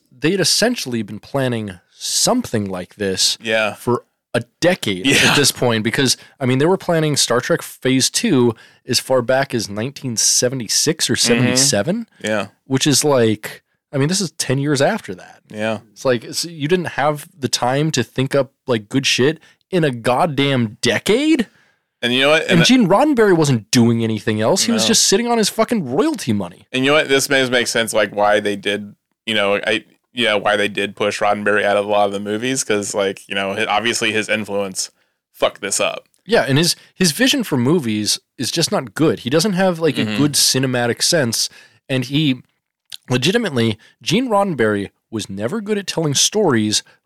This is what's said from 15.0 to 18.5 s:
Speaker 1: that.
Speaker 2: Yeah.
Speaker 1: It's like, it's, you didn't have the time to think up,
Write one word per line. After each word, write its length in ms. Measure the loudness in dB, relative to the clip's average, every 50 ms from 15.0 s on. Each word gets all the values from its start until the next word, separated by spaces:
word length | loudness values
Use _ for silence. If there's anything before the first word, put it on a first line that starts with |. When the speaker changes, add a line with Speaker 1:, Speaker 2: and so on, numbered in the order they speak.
| -6 -10 -14
Speaker 1:
that. 260 | -14 -14 -20 -20 -20 _ _
Speaker 2:
Yeah. 300 | -10 -6 -4 -4 -4 -4 -8 _
Speaker 1:
It's 140 | _ -6 -2
like, 180 | 0 0 0 -2
it's, 220 | -8 -8 -8 -8
you 220 | -8 -8 -6 -2 -2
didn't 220 | 0 -2 -2 -4
have 380 | -4 -2 0 0 -2 -2 -8 -16 _ -6
the 120 | -6 -4
time 400 | -2 0 0 0 0 2 0 0
to 120 | 0 -2 -4
think 300 | -4 -2 -4 -4 0 0
up, 160 | 0 -2 -2